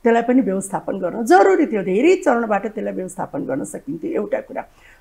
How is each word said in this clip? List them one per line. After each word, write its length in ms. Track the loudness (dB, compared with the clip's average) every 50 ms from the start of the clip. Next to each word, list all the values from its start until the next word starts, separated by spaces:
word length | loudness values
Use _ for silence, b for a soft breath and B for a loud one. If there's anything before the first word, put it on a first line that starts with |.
| 4
त्यसलाई 200 | 4 4 4 2
पनि 180 | 4 2 2
व्यवस्थापन 580 | 2 2 -2 -4 -4 -6 -8 -6 -6 -6 -6 -4
गर्न 260 | -4 -4 -4 -4 2
जरुरी 400 | 4 6 6 6 6 4 4 2
थियो, 180 | 0 0 -2 -2
धेरै 320 | 0 0 4 4 4 4
चरणबाट 520 | 4 2 0 2 2 0 0 -2 -2 -2
त्यसलाई 260 | -4 -8 -6 -6 -6 -6
व्यवस्थापन 520 | -6 -8 -10 -8 -10 -10 -8 -6 -8 -6
गर्न 180 | -4 -4 -6 -6
सकिन्थ्यो, 480 | -8 -10 -12 -10 -10 -10 -8 -8 -4
एउटा 280 | -4 -4 -4 -2 -4 -6
कुरा। 240 | -6 -8 -12 -12 -12 b b b b b b b